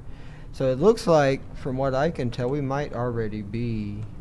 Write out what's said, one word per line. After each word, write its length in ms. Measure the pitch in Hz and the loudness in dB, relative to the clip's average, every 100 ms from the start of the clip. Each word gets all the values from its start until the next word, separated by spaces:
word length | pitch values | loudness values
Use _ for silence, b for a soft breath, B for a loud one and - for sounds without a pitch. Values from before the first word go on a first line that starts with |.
| B B B B B | B B B B B
So 200 | - 135 | 0 0
it 60 | 131 | 6
looks 280 | 196 226 - | 4 6 6
like, 360 | 160 139 135 - - | 6 6 2 -4 -8
from 200 | 143 127 | -4 0
what 180 | 135 | 0
I 160 | 131 160 | 2 0
can 200 | 160 123 | 0 -2
tell, 180 | - 123 | -2 0
we 140 | 147 | 0
might 320 | 135 139 147 | -2 -2 -4
already 480 | 117 123 117 110 107 | -2 -2 -2 -2 -4
be, 600 | 101 117 120 110 104 104 107 - | -6 -4 -2 -2 -4 -6 -8 -8